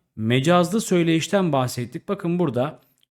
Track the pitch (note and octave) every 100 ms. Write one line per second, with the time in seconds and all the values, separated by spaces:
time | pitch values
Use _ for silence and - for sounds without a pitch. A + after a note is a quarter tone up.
0 | _ - A2 B2+ D3 F3 E3+ G#3 - F3+
1 | E3+ E3 - G3+ F3+ C#3 B2 B2 A#2 E3+
2 | - G3 E3+ F3 E3 A#2 C#3+ - _ _
3 | _